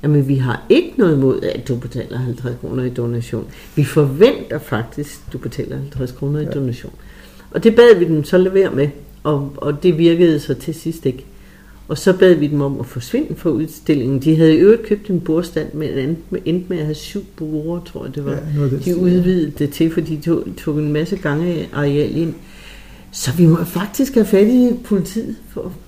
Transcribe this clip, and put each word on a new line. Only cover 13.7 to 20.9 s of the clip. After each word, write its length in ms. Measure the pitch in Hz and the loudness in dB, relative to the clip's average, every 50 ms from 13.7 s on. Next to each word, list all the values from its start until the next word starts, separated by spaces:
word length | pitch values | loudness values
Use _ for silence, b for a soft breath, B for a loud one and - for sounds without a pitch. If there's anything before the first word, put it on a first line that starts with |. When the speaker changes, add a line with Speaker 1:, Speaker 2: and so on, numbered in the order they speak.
| - - - - 156 147 120 127 139 135 135 | -8 -14 -2 0 0 0 2 0 -2 0 2
Speaker 1:
De 140 | 156 160 | 2 4
havde 180 | 156 165 160 156 | 6 6 6 6
i 40 | 151 | 6
øvrigt 280 | 156 202 226 226 220 | 6 6 6 4 4
købt 240 | - 214 208 - - | -2 -4 -4 -2 -4
en 100 | 190 170 | -4 -2
bordstand, 520 | - - 156 160 180 - - 160 156 156 147 | 0 0 -2 -2 -2 -4 -6 -6 -6 -6 -8
men 140 | 147 156 143 | -8 -6 -4
endte 340 | 78 135 131 139 170 165 - - | -4 -4 -4 -4 -4 -6 -8 -8
med, 100 | 190 - - | -10 -6 -4
endte 220 | - 160 180 180 180 | -2 -4 -4 -4 -6
med 100 | 185 170 | -6 -6
at 60 | 151 | -4
have 100 | 151 156 | -4 -6
syv 300 | 147 - - - 202 196 - - | -8 -10 -10 -10 -10 -10 -10 -12
borde, 460 | - 165 156 156 156 151 165 175 175 170 | -12 -10 -6 -6 -6 -6 -6 -8 -8 -10
tror 180 | - - - - | -12 -14 -12 -12
jeg, 100 | - 131 | -10 -10
det 100 | 147 143 | -8 -6
var. 80 | 139 139 | -6 -6
Speaker 2:
Ja, 60 | 143 - 156 147 | -6 -6 -4 -2
noget 100 | 147 143 | -2 0
af 60 | 135 | 0
den 80 | 120 - | -2 -2
Speaker 1:
De 40 | - | -2
Speaker 2:
stil, 120 | 180 180 | -2 -2
ja. 60 | 165 180 | 2 2
Speaker 1:
udvidede 500 | 180 180 185 175 180 185 180 160 147 143 - | 4 4 4 4 2 2 2 0 -2 -2 -4
det 120 | 147 139 | -4 -4
til, 220 | - - 165 165 160 | 0 0 0 0 0
fordi 240 | - 160 151 156 | -2 -4 -4 -6
de 60 | 151 151 165 | -6 -2 -2
tog, 140 | 170 - - - - - - | -2 -2 -2 -6 -10 -8 -6
tog 140 | - 147 151 | -4 -2 -2
en 140 | 151 147 | -2 0